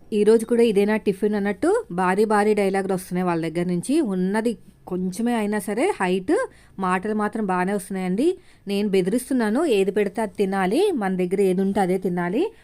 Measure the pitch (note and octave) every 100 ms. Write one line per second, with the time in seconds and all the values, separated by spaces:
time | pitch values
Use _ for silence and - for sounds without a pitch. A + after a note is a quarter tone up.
0 | - G#3 G#3 A3+ A3 A#3 A#3 G3+ G3+ G#3+
1 | G#3 F#3+ G#3 G#3+ G3+ G3+ D#4+ A#4 - F3
2 | F#3 F#3+ G#3+ G#3 G#3 G#3 G3 G3 F#3+ F#3
3 | - F3+ F3+ E3 E3 E3 F3 F3 - D4+
4 | B3 F#3 F#3 G#3+ A3+ A3 - _ - F3+
5 | F#3 F#3 A#3+ A#3 G#3 G#3+ - G#3 F4+ -
6 | F3+ F#3 F#3 G4 B4 - - - F#3 F#3
7 | G#3+ G#3+ G#3 A3 G3+ F3+ F#3 G#3 G3+ F#3+
8 | F#3 F#3+ D#4+ F#4+ - - - G3+ G#3 F#3+
9 | F#3 A#3+ - C4 G#3+ A#3 E4+ G3+ G3 G3
10 | G3+ - G#3+ - F#3+ G3 F#3 B3 G#4 D4
11 | F#3+ F#3 F3+ F#3+ G3 F#3 G3 G3+ F#3 F#3+
12 | F#3+ F3+ F3 A3 G#4+ -